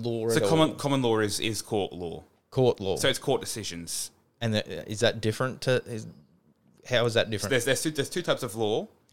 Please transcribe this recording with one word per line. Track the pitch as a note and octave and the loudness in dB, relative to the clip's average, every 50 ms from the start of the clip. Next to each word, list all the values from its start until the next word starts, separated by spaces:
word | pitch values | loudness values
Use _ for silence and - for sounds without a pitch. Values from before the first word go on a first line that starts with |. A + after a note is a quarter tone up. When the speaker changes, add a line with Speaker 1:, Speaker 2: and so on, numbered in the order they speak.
| A2+ | -4
Speaker 1:
law | A#2+ A#2 A2+ A2 A#2 | -4 -2 -2 0 2
Speaker 2:
So | A2+ D#3 G#2+ | 2 2 4
Speaker 1:
at | G2 | 4
Speaker 2:
common, | D#3+ D#3+ D#3 - | 6 6 4 4
Speaker 1:
all. | - | 2
Speaker 2:
common | - - C#3 C#3 C3+ | -2 -2 0 0 2
law | B2+ A#2 A2 A2 | 2 2 4 4
is, | G#2+ G#2 G#2 - | 2 0 0 -2
is | - A2+ G#2+ - | -2 -2 -2 -4
court | - - A2+ G#2 F#2 - - | -4 -2 -2 -2 -2 -2 -4
law. | F2 F2+ E2 D#2+ D#2 - _ _ _ _ _ | -8 -8 -8 -8 -10 -14 _ _ _ _ _
Speaker 1:
Court | - C3 C3 A#2+ - - | 2 4 4 4 4 2
law. | G2 F#2+ F2+ | 0 -2 -2
Speaker 2:
So | F2+ - C3+ | 2 2 0
it's | C3 - | 0 0
court | - D3 C3 G#2+ | 0 0 0 0
decisions. | - - - A2+ F#2+ - E2+ E2+ E2 - - - - - _ _ _ _ _ - | -2 -6 -8 -8 -8 -8 -8 -10 -8 -8 -8 -8 -8 -10 _ _ _ _ _ -4
Speaker 1:
And | A#2 A2+ G#2+ | -2 0 0
the, | G#2+ - - F2+ D#2+ - - | 0 0 -2 -8 -8 -8 -8
is | G#2+ G2+ | -2 2
that | A#2 G#2+ A2 A2+ | 2 2 2 2
different | A2+ G#2+ G#2+ - C3 C3 - - | -2 -2 0 0 -4 -4 -4 -4
to, | - C3+ B2+ A#2+ - | 0 0 0 0 0
is, | - A#2 A2 A#2+ E3 - - - _ _ _ _ _ _ _ _ _ _ _ - - | -4 -10 -10 -10 -14 -18 -20 -20 _ _ _ _ _ _ _ _ _ _ _ -6 0
how | B2 A2+ A#2+ | 2 2 2
is | A#2+ A2 | 4 4
that | A2+ F#2 | 2 2
Speaker 2:
So | G#2 | 2
Speaker 1:
different? | A2 F#2+ G#2 G2 | -2 -4 0 2
Speaker 2:
there's, | C3 A#2+ - | 2 2 4
there's | C3+ B2+ - - | 2 0 2 0
two, | D#3+ | -2
there's | D3+ C#3+ C3+ - | -2 -2 -4 -2
two | - F#3 | -4 -4
types | E3+ - - F3 C#3 | 0 0 0 0 -2
of | A2+ G2 | -6 -2
law. | A2+ A2 G#2 A2 D#3 G#3+ - _ _ _ _ | 0 0 2 2 0 -2 -6 _ _ _ _